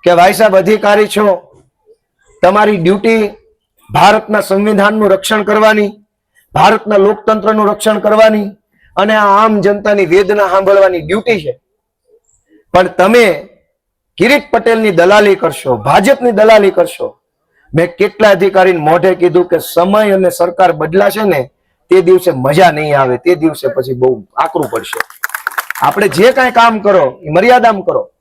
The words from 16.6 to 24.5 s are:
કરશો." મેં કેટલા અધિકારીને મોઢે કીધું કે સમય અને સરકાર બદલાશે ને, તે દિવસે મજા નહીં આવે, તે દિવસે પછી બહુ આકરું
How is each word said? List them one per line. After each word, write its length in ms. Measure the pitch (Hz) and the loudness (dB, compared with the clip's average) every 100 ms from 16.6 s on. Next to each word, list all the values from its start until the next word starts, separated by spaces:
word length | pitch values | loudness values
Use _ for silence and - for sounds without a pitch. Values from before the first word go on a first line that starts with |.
| 196 | 4
કરશો." 480 | 180 165 - - _ _ _ _ _ _ | 0 -4 -6 -12 _ _ _ _ _ _
મેં 220 | 147 175 - | -4 -4 -2
કેટલા 340 | 196 - 214 | -4 0 0
અધિકારીને 500 | 185 196 190 185 175 | 2 0 2 0 0
મોઢે 360 | 151 170 185 180 | 0 0 0 0
કીધું 300 | 180 180 175 | 0 0 0
કે 140 | 165 | -4
સમય 520 | - - 180 208 214 | -2 -2 0 0 0
અને 180 | 190 185 | 0 -2
સરકાર 420 | 175 175 175 180 | -2 -4 0 0
બદલાશે 520 | 156 160 180 202 196 | 0 -2 0 0 -2
ને, 280 | 208 151 127 _ _ _ _ | -2 -2 -6 _ _ _ _
તે 120 | 185 | 2
દિવસે 300 | 175 185 180 | 4 2 2
મજા 400 | 139 131 151 180 | -2 -2 2 2
નહીં 280 | 151 151 143 | 0 -2 -2
આવે, 180 | 131 123 | 0 -2
તે 180 | 175 175 | -2 -2
દિવસે 320 | 156 147 - | -2 -4 -6
પછી 260 | 135 127 | -6 -8
બહુ 340 | 123 127 113 98 - | -2 -2 -2 -8 -6
આકરું 300 | 165 | -4